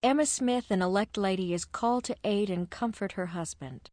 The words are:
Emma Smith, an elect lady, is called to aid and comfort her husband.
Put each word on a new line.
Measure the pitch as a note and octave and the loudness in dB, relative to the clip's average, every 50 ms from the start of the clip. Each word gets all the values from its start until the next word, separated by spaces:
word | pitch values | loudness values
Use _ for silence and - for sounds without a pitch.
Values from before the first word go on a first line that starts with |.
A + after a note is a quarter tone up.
| - | 4
Emma | B3 C4+ D4 D4+ | 4 4 4 2
Smith, | C#4+ - - C4 B3 B3 B3 A#3+ - G#3+ | 2 0 0 2 2 2 2 0 0 0
an | F#3 F#3 | 2 2
elect | F3+ F#3 G3 G#3+ G#3+ - | 2 2 2 0 0 -2
lady, | - G3+ G3 F#3+ F#3 F#3+ F3 F3 | -2 0 2 2 0 0 0 -2
is | F3 E3+ | -2 -4
called | - - - - A#3 A#3+ B3 A#3+ | -6 -8 -2 0 2 2 2 0
to | - A#3+ - _ | -4 -8 -4 _
aid | G#3 G#3 G3+ G#3 G3+ | 0 2 2 2 0
and | F#3 F3 F3+ F3 | 0 -2 -2 -4
comfort | - - - A#3 A3 - G#3 F#3+ - | -4 -4 -4 -4 -2 -4 -6 -6 -4
her | - F#3 | -4 -6
husband. | F3+ E3+ F3+ E3 - - - D3 C3 C3 B2 - - | -4 -4 -6 -6 -6 -8 -10 -12 -12 -12 -14 -16 -20